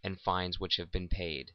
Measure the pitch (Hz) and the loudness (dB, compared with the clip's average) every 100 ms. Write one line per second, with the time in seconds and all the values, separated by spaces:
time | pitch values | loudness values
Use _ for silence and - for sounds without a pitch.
0 | 98 95 - 90 92 90 92 - 87 92 | -4 -2 2 2 2 -2 -2 -2 0 -2
1 | 90 92 87 73 65 | 2 0 0 -4 -6